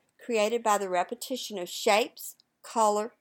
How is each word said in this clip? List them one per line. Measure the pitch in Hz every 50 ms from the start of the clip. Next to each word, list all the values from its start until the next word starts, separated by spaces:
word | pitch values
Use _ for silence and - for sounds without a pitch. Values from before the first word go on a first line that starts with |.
| _ _ _ - -
created | - 240 214 208 214 233 233 233
by | 226 208 196
the | 202 185
repetition | 180 175 180 - 240 233 - - 269 247 - - 214 190
of | 180 175
shapes, | - - - 226 202 208 247 - - - - - - _ _ _ _ _ -
color, | - - 233 220 208 208 208 214 240 - _